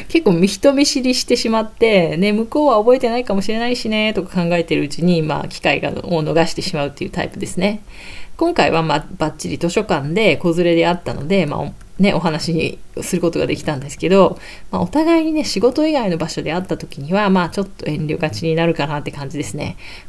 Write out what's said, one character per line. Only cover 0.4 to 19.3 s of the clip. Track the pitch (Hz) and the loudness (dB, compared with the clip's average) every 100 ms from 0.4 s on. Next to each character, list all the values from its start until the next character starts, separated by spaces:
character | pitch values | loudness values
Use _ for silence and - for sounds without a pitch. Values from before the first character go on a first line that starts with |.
| 196 | 2
人 | - 277 | 4 2
見 | 277 285 | 4 2
知 | 269 | 2
り | 254 247 | 0 0
し | |
て | - 240 | 0 0
し | 226 | 2
ま | 220 | 0
っ | 220 | -2
て、 | - 226 202 160 156 | 2 4 4 4 2
ね、 | 208 | 2
「向 | 214 226 | 2 0
こ | 302 294 | 2 4
う | |
は | 214 | 6
覚 | 226 254 | 6 4
え | |
て | 247 | 2
な | 240 | 0
い | |
か | 247 | 0
も | 196 | 0
し | 190 | 0
れ | 220 | 0
な | 240 | 0
い | 247 | -2
し | 220 | -2
ね」 | 214 214 214 | 0 0 -2
と | |
か | 175 180 | -2 -2
考 | 170 175 | 2 0
え | 165 | 2
て | 151 | 0
る | |
う | 147 | 0
ち | - | 0
に、 | 175 165 | 2 4
ま | 151 147 - | 2 -2 -6
あ、 | |
機 | - | -2
会 | 160 139 | 0 0
が、 | - | -2
を | - - 165 | -6 -2 -2
逃 | 151 156 160 | 2 2 2
し | - | 0
て | |
し | - 151 | -4 -4
ま | 143 | -4
う | |
っ | |
て | - - | -6 -8
い | |
う | |
タ | - | -6
イ | - | -8
プ | - | -8
で | - | -6
す | 180 | -2
ね。 | 196 214 - - - - - - | -2 -2 -10 -16 -14 -12 -12 -2
今 | 330 | 0
回 | 339 147 | 2 2
は、 | 160 | 2
ま | 160 156 | 0 -2
あ、 | - - | -4 -4
バ | 156 | -4
ッ | - | -4
チ | 175 | -8
リ | 151 | -4
図 | 170 | -2
書 | 220 - | 0 0
館 | 160 139 | -2 0
で | 180 214 143 | 2 2 4
子 | 175 | 2
連 | 165 175 | 2 4
れ | 165 | 4
で | 170 | 2
会 | 180 | 0
っ | |
た | 131 | -4
の | - 143 | -6 0
で、 | 196 147 | 0 0
ま | 147 | -2
あ、 | |
お-、 | 147 - - - | -6 -8 -8 2
ね、 | 196 | 2
お | 160 | 4
話 | 160 147 - | 0 -2 -2
に | 165 127 - - - | -2 -2 -4 -10 -8
す | - 180 | -4 -2
る | |
こ | 170 | 0
と | 156 | 0
が | 151 | -2
で | - | -2
き | |
た | - 143 | -4 -6
ん | |
で | 139 | -8
す | - | -4
け | 160 | 4
ど、 | 190 170 180 - - - | 6 6 2 -10 -14 -6
ま | 185 | -4
あ、 | |
お | 180 | 0
互 | 285 320 330 | 2 4 4
い | 320 | 2
に | |
ね、 | 311 - | 0 -2
仕 | 196 | 2
事 | 240 277 311 | 2 4 2
以 | |
外 | 294 208 | 2 0
の | 170 | -2
場 | 160 | -2
所 | - | -4
で | 151 | -4
会 | 170 | -4
っ | 185 | -4
た | - | -6
時 | - - | -8 -10
に | 143 | -2
は、 | 196 202 | 2 4
ま | 190 170 | 4 2
あ、 | |
ち | 202 | -2
ょ | |
っ | 190 | -6
と | - - | -6 -6
遠 | 151 151 | -4 -4
慮 | 160 | -2
が | 156 | -2
ち | - 165 | -2 0
に | 160 | 2
な | 170 | 2
る | |
か | 165 143 | 0 -2
な | 147 | -4
っ | |
て | 139 | -6
感 | 143 | -8
じ | 135 | -8